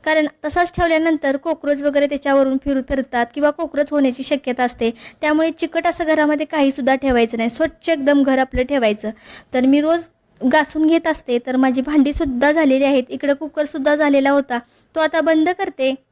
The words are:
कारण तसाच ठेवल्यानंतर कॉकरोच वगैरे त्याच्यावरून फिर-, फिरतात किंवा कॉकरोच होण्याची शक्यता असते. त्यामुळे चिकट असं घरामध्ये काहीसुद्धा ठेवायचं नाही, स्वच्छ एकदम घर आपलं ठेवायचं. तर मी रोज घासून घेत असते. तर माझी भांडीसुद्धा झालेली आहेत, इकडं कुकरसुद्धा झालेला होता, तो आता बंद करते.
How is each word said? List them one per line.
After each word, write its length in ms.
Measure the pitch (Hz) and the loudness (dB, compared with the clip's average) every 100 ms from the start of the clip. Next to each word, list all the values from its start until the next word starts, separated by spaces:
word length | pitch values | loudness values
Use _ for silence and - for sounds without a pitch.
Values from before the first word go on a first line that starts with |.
कारण 220 | - 311 302 _ | 0 0 0 _
तसाच 280 | 302 349 349 359 | -6 -2 -2 0
ठेवल्यानंतर 600 | 339 320 330 311 269 277 | 0 2 0 0 -2 -4
कॉकरोच 460 | 330 320 285 285 | -4 -4 -2 -2
वगैरे 240 | 285 285 285 | 0 0 0
त्याच्यावरून 500 | 285 285 277 269 262 | -2 0 2 2 0
फिर-, 180 | 285 269 262 | -2 -4 -2
फिरतात 380 | 277 247 240 240 | -4 -2 -4 -4
किंवा 160 | 294 294 | 0 -2
कॉकरोच 360 | 294 320 277 294 | -2 -6 -4 -2
होण्याची 320 | 294 269 247 | 0 0 -2
शक्यता 420 | 269 285 262 247 | -6 -4 -4 -4
असते. 260 | 247 - 226 226 - - | -4 -2 -4 -6 -20 -6
त्यामुळे 300 | 302 302 320 | -2 0 0
चिकट 360 | 320 330 330 339 | -2 -6 -2 -2
असं 180 | 330 | -2
घरामध्ये 420 | 320 311 302 294 302 | -2 0 2 0 -2
काहीसुद्धा 480 | 311 277 269 262 | 0 0 0 0
ठेवायचं 420 | 269 269 240 233 233 | 0 0 0 0 -2
नाही, 140 | 233 | -4
स्वच्छ 380 | 233 311 - - | -2 -4 -4 -4
एकदम 340 | 320 269 294 | 0 2 2
घर 160 | 269 262 | 4 2
आपलं 240 | 262 254 | 0 -2
ठेवायचं. 480 | 254 285 226 214 214 220 - - - | -2 0 0 -2 -8 -12 -20 -20 -6
तर 60 | 254 | 0
मी 200 | 262 285 | 4 4
रोज 280 | 302 339 339 _ _ _ | 2 -2 -4 _ _ _
घासून 420 | 262 311 294 311 311 | 2 2 0 0 2
घेत 200 | 330 330 | 2 0
असते. 320 | 311 - 240 | -4 -2 -4
तर 180 | 247 254 | -2 0
माझी 260 | 262 254 | 2 0
भांडीसुद्धा 680 | 262 294 277 285 311 247 294 | 0 2 2 0 -4 0 2
झालेली 320 | 311 302 262 | 2 2 2
आहेत, 180 | 277 277 247 | 2 2 -2
इकडं 260 | 269 285 | -6 -2
कुकरसुद्धा 600 | 285 311 311 294 320 277 294 | -4 -4 -6 -6 -2 0 2
झालेला 340 | 294 277 269 | 2 2 2
होता, 280 | 285 269 240 - _ _ | 0 0 -8 -8 _ _
तो 60 | 320 | -2
आता 200 | 311 330 | 0 0
बंद 280 | 311 320 320 | 2 2 2
करते. 460 | 359 370 - 262 269 _ | 0 -6 -2 -4 -4 _